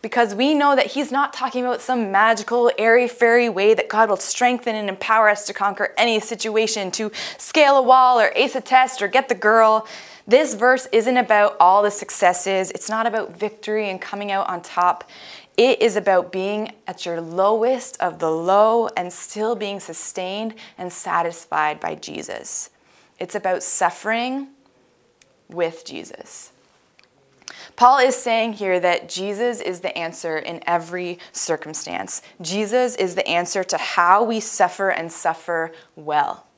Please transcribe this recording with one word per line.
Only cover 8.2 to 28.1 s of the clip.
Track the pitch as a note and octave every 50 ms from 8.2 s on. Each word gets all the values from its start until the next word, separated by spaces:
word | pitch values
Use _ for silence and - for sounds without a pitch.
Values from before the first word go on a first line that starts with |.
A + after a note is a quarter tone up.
| A3 - -
ace | - B3+ B3+ -
a | C4
test | - - B3+ B3+ B3+ B3+ B3+ -
or | G3+
get | G3+ F#3+ B3+ C4 B3+
the | A#3+
girl. | F#3 F#3 G#3+ A3 A3+ A3 A3 A3 A3 A3 - - - - - - - _
This | - G#3+ C4+ D#4 C#4+ -
verse | G3 A3 B3+ B3+ C4 C4 -
isn't | - A3+ G#3+ A#3+ B3+
about | B3 B3 - A3 G#3 G#3 G#3 - -
all | E3+ F3 F#3 G3+ G#3
the | G#3 G3+
successes. | - - - - - - F3+ F3+ F#3 - G3+ F#3+ F#3 F#3+ F#3 -
It's | - - -
not | G#3+ A3 A3+
about | A#3 G3+ A3 G3+ - E3
victory | E3+ G#3 G#3+ G#3+ - - - G#3+ G#3+ G#3+ G3+
and | F#3 F#3
coming | - - - G3+ G#3 G#3 G3
out | G3 G3 -
on | F#3 F3
top. | E3+ - - - F3+ F3+ F3+ - - _ - - - - - - - _ _
It | - A3+ C4 B3+ -
is | - A#3 G3
about | G#3 F#3 G3 F#3+ F#3 F3 F3+ F3+
being | F#3+ F#3+ G3 G#3 G#3 G#3+ G#3+ - _ _ -
at | F3+ - -
your | F3 E3+ E3
lowest | E3 E3 E3 F3 F#3+ G3+ G#3+ A3+ G#3+ A#3+ C4 B3+ B3+ - - -
of | - F3+ E3 E3
the | - D#3+ D#3+
low | D#3+ E3 F3 F#3+ G3+ G#3+ A3 A3+ A#3 A3+ - -
and | - F3+ F3 F3
still | - - - - G#3 G#3+ A3 A#3+
being | A3 G#3+ G3+ G3+ G3
sustained | - - E3 - - - - - F#3 F3+ F#3+ G#3 A3 A3+ A3 A3 - - _
and | - F#3 F3+ F3
satisfied | - - F#3+ F3 E3+ E3+ E3+ F3 - - _ - D#3 D3+ D3+ D3+ D3+
by | - E3 D#3+
Jesus. | D3+ - - - - D#3 - - - - - - - - - _ _ _ _ _ _ _ _ _ _
It's | F3+ F3+ -
about | G#3 G3 F#3 F#3 E3+ -
suffering | - - - F#3+ F3 F3 - - G3+ A3 A#3 A#3+ B3+ C4 C#4 C#4 C4+ _ _ _ _ _ _ _ _ _ _ _ _ _ _ _ _ _ _ _ _
with | D#3+ E3 F3 E3 E3 - -
Jesus. | - C#3+ D3+ E2+ - - - - - - - - - _ _ _ _ _ _ _ _ _ _ _ _ _ _ _ _ _ _ _ - - - - - _
Paul | - A#3 B3 C4 C#4
is | B3+ C4+